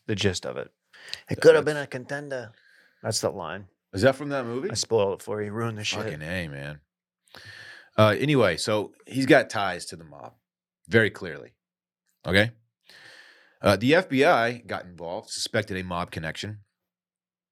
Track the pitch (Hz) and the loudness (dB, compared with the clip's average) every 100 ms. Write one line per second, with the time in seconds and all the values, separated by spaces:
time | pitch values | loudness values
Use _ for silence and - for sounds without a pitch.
0 | - 104 101 90 - 64 - _ _ - | -6 -2 0 -2 -6 -8 -12 _ _ -20
1 | - - - - 160 160 147 151 135 131 | -16 -14 -8 4 8 8 4 -2 -6 -10
2 | 123 143 143 131 113 - _ _ _ _ | -10 -10 -8 -10 -12 -18 _ _ _ _
3 | 110 107 107 95 82 92 101 _ _ 101 | -6 -2 -2 -4 -8 -10 -14 _ _ 2
4 | 123 131 147 139 120 120 175 110 - 113 | 2 2 -4 -6 -6 -6 -6 -6 0 2
5 | 101 90 - 107 104 107 117 107 107 104 | 2 -2 -6 -6 -6 -6 -6 -6 -6 -6
6 | 110 76 76 92 82 69 71 76 _ _ | -6 -8 -8 -8 -8 -10 -12 -14 _ _
7 | _ _ _ - - - - - - - | _ _ _ -20 -20 -20 -20 -20 -4 4
8 | 107 101 139 143 104 80 - 107 98 _ | 4 4 2 4 4 2 -2 -2 -2 _
9 | - 131 135 147 113 110 98 87 - 82 | -10 0 6 6 6 -2 -2 -4 -10 -16
10 | 80 71 - - _ _ _ _ - 113 | -18 -20 -20 -20 _ _ _ _ 0 4
11 | 107 - 92 73 58 _ _ _ _ _ | 4 0 -12 -12 -16 _ _ _ _ _
12 | _ _ - 95 113 - _ _ _ - | _ _ 0 2 2 -2 _ _ _ -20
13 | - - - _ _ _ - 98 120 160 | -20 -20 -20 _ _ _ 2 4 4 4
14 | 185 131 151 139 117 123 101 98 92 85 | 4 4 4 4 2 -4 -8 -10 -10 -12
15 | 85 95 - - - 113 101 92 92 87 | -10 -10 -10 -8 -4 -4 -4 -6 -4 -4
16 | 87 - 80 78 101 107 - _ _ _ | -6 -6 -8 -8 -10 -12 -18 _ _ _
17 | _ _ _ _ _ | _ _ _ _ _